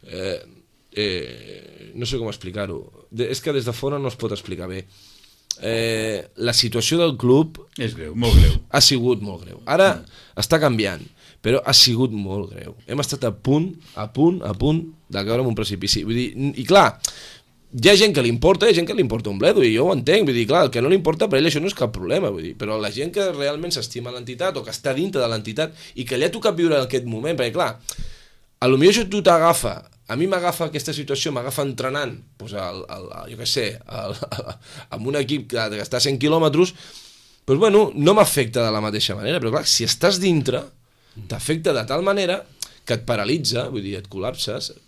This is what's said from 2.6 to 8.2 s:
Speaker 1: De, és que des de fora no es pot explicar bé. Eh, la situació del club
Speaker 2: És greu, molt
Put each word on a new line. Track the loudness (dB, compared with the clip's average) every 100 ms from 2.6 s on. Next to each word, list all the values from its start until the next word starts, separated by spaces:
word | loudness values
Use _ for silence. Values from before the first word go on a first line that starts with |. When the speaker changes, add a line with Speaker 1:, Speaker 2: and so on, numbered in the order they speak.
| -8 -8 -12 -20 -18
Speaker 1:
De, | -6 -4
és | -4
que | -2
des | -2 -2
de |
fora | -4 -4 -4
no | -6
es | -6
pot | -6
explicar | -6 -8 -10 -8
bé. | -10 -12 _ -20 _ _ _ _ -8
Eh, | -4 -2 -2 -2 -4 -6 -10 -6
la | -2
situació | 0 0 -2 -2 0
del | 0 0
club | 4 4 4 -4 -18 -8
Speaker 2:
És | -8 -8
greu, | -10
molt | -2